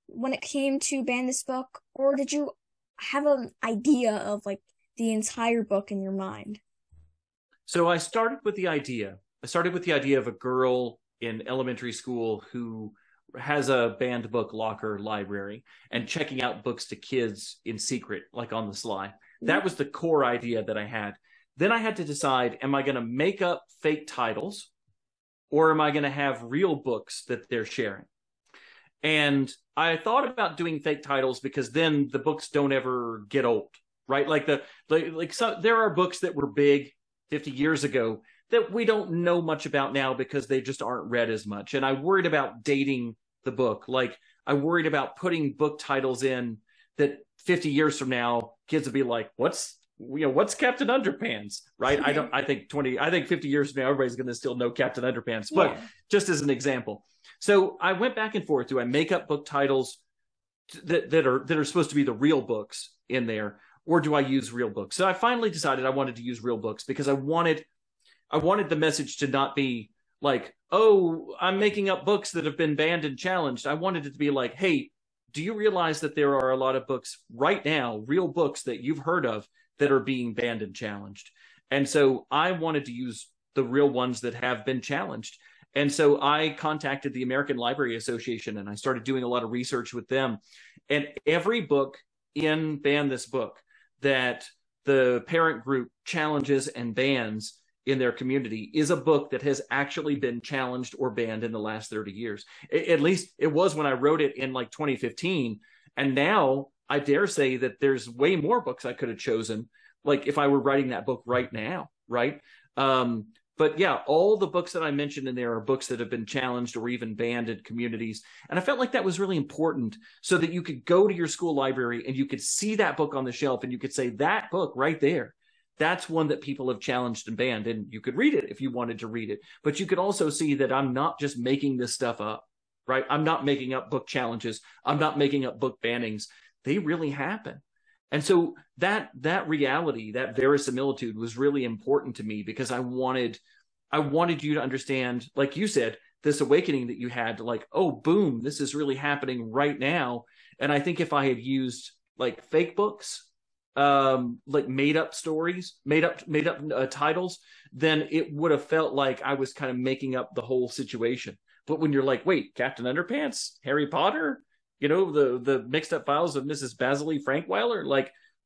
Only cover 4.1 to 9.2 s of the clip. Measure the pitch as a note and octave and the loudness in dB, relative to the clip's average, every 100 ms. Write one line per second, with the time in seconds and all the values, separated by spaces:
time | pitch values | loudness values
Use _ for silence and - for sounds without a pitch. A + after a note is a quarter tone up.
4.1 | G#3 - G#3 G3+ G3 _ _ _ - A3+ | 0 -2 -4 -4 -8 _ _ _ -4 0
5.1 | A3 A3+ - A#3 A#3 - G3 G3+ G3+ F#3+ | 0 -2 -2 0 0 0 -2 -2 -6 -4
6.1 | G3 F#3+ - - G#3+ _ _ _ - _ | -4 -6 -10 -14 -16 _ _ _ -20 _
7.1 | _ _ _ _ _ - F3 E3+ E3+ - | _ _ _ _ _ -4 2 4 4 0
8.1 | A3+ A3+ C4+ G#3 G#3 F3+ D3+ C#3+ A#2+ G2 | 0 0 0 -4 -2 -2 -2 -4 -6 -6
9.1 | F#2+ | -10